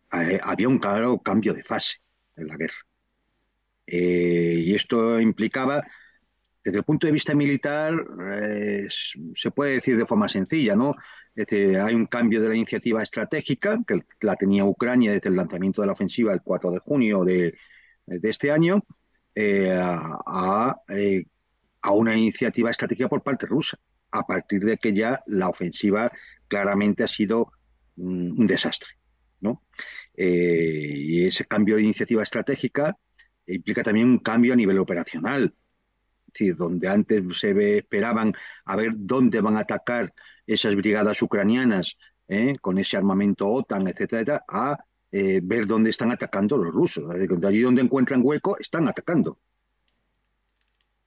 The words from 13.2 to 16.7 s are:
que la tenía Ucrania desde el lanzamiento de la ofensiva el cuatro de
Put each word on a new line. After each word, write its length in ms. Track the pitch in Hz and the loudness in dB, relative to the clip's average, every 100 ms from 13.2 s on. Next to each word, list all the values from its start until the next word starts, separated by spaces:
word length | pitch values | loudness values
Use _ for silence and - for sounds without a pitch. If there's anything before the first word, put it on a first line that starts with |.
| 101 156 - 139 202 220 233 | -4 -4 -4 -2 0 -2 0
que 160 | 98 - _ | -2 -2 _
la 140 | 107 92 | -2 0
tenía 300 | 98 101 101 | 2 4 2
Ucrania 480 | 95 120 127 113 | 2 2 4 4
desde 160 | 101 101 | 2 2
el 80 | 92 | 0
lanzamiento 440 | 85 87 95 95 | 0 -2 -2 0
de 60 | 101 | -2
la 60 | |
ofensiva 400 | 90 95 - 110 | -2 -2 0 0
el 80 | 92 | 0
cuatro 280 | - 92 | -2 -2
de 100 | 92 | -2